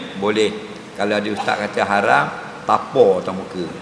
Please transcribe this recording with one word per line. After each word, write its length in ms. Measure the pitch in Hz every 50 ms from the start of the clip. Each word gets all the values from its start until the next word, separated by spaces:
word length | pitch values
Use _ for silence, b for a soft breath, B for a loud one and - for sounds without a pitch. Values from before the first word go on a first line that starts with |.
| - - - 95
boleh. 320 | 98 104 107 107 107 98 - - - - - - - - - -
Kalau 160 | 101 104 104
ada 140 | 104 104 107
ustaz 240 | 104 101 - 120 107
kata 320 | - 104 101 - 117 104
haram, 400 | 95 101 101 104 113 131 143 147 147 - - - - - - -
tapa 560 | - 107 107 - - - 135 117 101 92 90 90
atas 80 | 95
muka. 320 | 95 95 90 - - 92 87 78 76 -